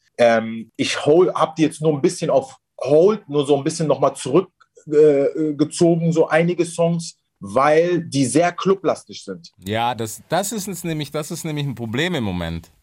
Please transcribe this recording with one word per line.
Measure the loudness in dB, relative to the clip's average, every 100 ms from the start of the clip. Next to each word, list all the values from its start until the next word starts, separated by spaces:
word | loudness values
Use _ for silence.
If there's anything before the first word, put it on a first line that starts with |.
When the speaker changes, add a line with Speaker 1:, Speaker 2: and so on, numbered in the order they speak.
| _ 2
Speaker 1:
Ähm, | 4 4 0 -10 -12 -8
ich | -6 -2
hol-, | 2 4 4
hab | 2 -2 0
die |
jetzt | -2 0
nur | -2
ein | 0
bisschen | -2 -2 0
auf | 0 -2 -14 _ -8
Hold, | 2 4 6 2 -2
nur | -2 2
so | 0
ein |
bisschen | 0 -4 -2
nochmal | 0 0 -2
zurück, | 0 0 0 _ _ -20 -2
äh, | 4 6 6 0 -2 -4 -2
gezogen, | -4 2 2 2 2
so | 2 2
einige | 2 0 0
Songs, | -4 -2 -2 -2 -6 -18 _ -18
weil | -4 0 4 4 2 0
die | -2 0 2
sehr | 2 2
clublastig | 0 0 0 0 -4 -6 -18
sind. | -14 -16 -16 _ -6
Speaker 2:
Ja, | -2 -2 -4
das, | -8 -10 -6
das | -4 -4
ist | -6 -8
es | -8
nämlich, | -6 -6 -6
das | -8 -8
ist | -8
nämlich | -8 -6 -6
ein |
Problem | -6 -6 -2 -2
im | -2
Moment. | -4 -4 -6 -8 -12 _